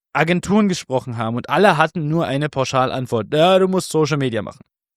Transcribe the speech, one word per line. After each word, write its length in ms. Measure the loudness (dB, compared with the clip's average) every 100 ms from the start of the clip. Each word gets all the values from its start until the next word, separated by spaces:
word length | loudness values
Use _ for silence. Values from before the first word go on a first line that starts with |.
| _
Agenturen 560 | -2 0 0 0 0 2
gesprochen 480 | -2 -4 -6 -4 -6
haben 200 | -4 -6
und 120 | -2
alle 280 | 2 4 4
hatten 320 | 0 0 -2
nur 180 | -2 -2
eine 220 | -2 -4
Pauschalantwort. 840 | -2 -2 0 0 -2 -4 -4 -2
„Ja, 260 | 2 4 4
du 100 | 4
musst 220 | 0 -2
Social 260 | 0 0 0
Media 260 | -2 -4
machen.“ 220 | -8 -14 -20 _ _